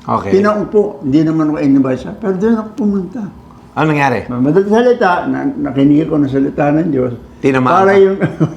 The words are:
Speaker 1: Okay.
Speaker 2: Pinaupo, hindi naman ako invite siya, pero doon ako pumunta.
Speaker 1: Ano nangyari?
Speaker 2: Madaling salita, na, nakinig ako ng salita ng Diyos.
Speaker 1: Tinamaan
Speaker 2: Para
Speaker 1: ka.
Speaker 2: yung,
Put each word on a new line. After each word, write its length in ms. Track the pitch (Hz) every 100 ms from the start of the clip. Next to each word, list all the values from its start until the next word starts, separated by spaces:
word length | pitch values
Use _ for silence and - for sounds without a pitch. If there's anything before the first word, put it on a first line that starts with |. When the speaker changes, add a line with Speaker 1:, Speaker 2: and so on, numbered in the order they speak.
Speaker 1:
Okay. 300 | - 214 196
Speaker 2:
Pinaupo, 640 | 190 208 208 170 208 202 -
hindi 220 | 139 147
naman 320 | 156 160 151
ako 40 | 151
invite 400 | 143 135 131 131
siya, 120 | 170 208
pero 180 | 202
doon 220 | 180 220 226
ako 120 | 214
pumunta. 480 | - 208 196 175 247 196 - - - -
Speaker 1:
Ano 140 | 127 156
nangyari? 380 | 147 135 113 92
Speaker 2:
Madaling 400 | 123 139 180 202
salita, 440 | 220 247 240 190 175 135
na, 200 | 135 139
nakinig 580 | - 143 131 143 147
ako 120 | 160 156
ng 140 | 135
salita 320 | 135 139 - 147
ng 180 | 156 170
Diyos. 220 | 131 127 117 - -
Speaker 1:
Tinamaan 380 | 139 131 127 180
Speaker 2:
Para 160 | 196
Speaker 1:
ka. 60 | 196
Speaker 2:
yung, 180 | 190 196 185 - 160